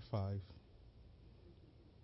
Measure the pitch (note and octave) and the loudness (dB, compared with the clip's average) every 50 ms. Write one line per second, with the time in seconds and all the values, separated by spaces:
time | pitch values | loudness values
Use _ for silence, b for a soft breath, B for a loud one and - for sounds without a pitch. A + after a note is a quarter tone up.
0 | G#2+ - - G#2 G2 G2 G2+ G2 F#2 - - - - - - - - - - - | 2 6 6 8 8 8 6 4 2 0 -8 -12 -12 -14 -14 -14 -14 -14 -12 -12
1 | - - - - - - - - - - - - - - - - - - - - | -14 -14 -14 -14 -14 -14 -14 -14 -14 -14 -14 -14 -14 -14 -16 -16 -16 -16 -16 -16